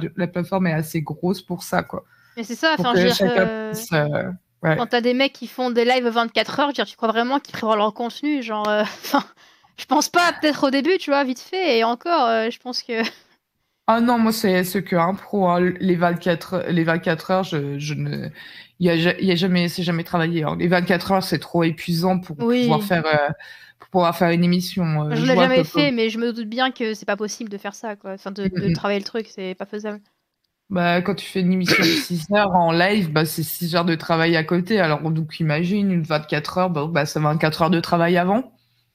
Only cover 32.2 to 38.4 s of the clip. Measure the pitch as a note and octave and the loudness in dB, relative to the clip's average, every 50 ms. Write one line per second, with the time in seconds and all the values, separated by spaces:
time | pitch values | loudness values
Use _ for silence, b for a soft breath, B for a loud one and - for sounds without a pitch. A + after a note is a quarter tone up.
32.2 | D3+ - G3+ G#3 G#3 G3 F3+ F3+ E3+ E3 E3 E3+ F3 G3 G#3 G#3+ F#3 D#3 D3 D#3 | -4 0 2 2 2 4 4 4 4 4 4 4 4 4 4 2 0 2 2 2
33.2 | E3 D#3 - - D#3 - - - F3 E3 E3 F3 E3+ F3 E3 D#3 - - E3+ D#3+ | 2 0 0 -4 -6 -6 -6 -6 -4 -2 0 0 2 2 0 0 0 0 2 2
34.2 | E3 E3+ E3+ D#3+ D#3+ D#3+ F3 F3+ F3 - A3+ G3+ F3 D#3 D3+ C#3+ D3+ D#3+ E3 D#3 | 4 4 4 2 2 2 0 0 0 2 2 2 4 4 2 0 0 -2 -2 -2
35.2 | D#3+ D#3 - - E3 D#3 D3 D#3 F3 F3 G3+ G#3 G3+ G3 F#3 E3+ D#3 - D#3 D3+ | -2 -4 -4 -4 -2 0 0 0 0 0 0 0 0 2 0 0 0 0 -2 -2
36.2 | D3+ - D#3+ D3+ D3+ - - F3+ F#3 F#3 E3+ D3 D3 E3 E3+ D3 D3+ D3+ - D#3 | -2 -2 -4 -4 -2 -2 -2 0 0 0 0 -2 -2 -2 0 0 0 0 -2 0
37.2 | D#3 D3+ D3+ E3 D#3+ D#3 D3+ - E3 D#3+ F3+ E3 E3+ - F3+ E3+ E3+ E3+ F3+ F3 | 0 0 0 2 0 0 0 2 2 2 2 0 0 0 0 2 2 4 2 2
38.2 | F3+ F#3 G3+ A#3+ | 2 2 0 0